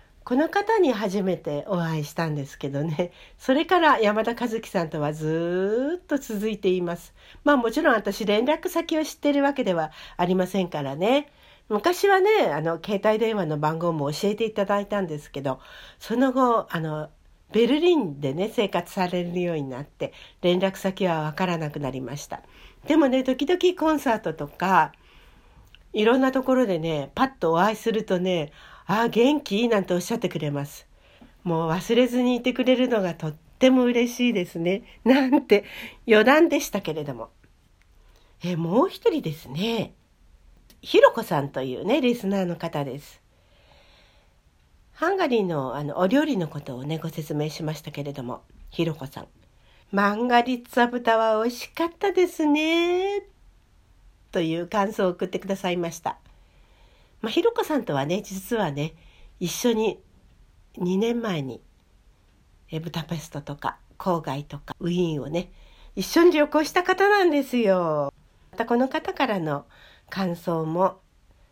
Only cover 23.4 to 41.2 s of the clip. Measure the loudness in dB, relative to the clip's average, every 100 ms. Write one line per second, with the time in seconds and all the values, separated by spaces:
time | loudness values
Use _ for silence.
23.4 | 0 2 2 2 0 0 0 -2 -4 -8
24.4 | -10 -4 2 4 2 -4 _ -20 -20 -20
25.4 | -20 -20 -20 -20 -6 2 4 4 4 0
26.4 | 2 2 2 0 -2 -4 -4 -2 -2 0
27.4 | 0 4 2 0 -2 -2 -2 -2 0 -2
28.4 | -4 -12 -20 -12 -2 0 2 4 4 2
29.4 | -2 -2 2 2 0 -2 -2 -4 -4 -4
30.4 | -4 -4 -8 -12 -20 _ _ _ -20 _
31.4 | -2 -2 0 -2 2 2 4 2 2 0
32.4 | -2 0 2 2 2 0 -2 -4 -8 -10
33.4 | _ 2 4 6 4 2 0 0 0 0
34.4 | -4 -2 -2 -2 -6 -2 4 4 4 2
35.4 | 4 2 2 -12 -16 -10 4 6 8 6
36.4 | 6 2 -2 -6 -4 -6 -8 -10 -14 _
37.4 | -20 _ _ _ _ _ _ _ _ _
38.4 | -6 -4 0 2 2 2 0 0 -4 -10
39.4 | -10 -6 -2 -2 -6 -12 _ _ _ _
40.4 | _ _ _ _ 2 6 6 4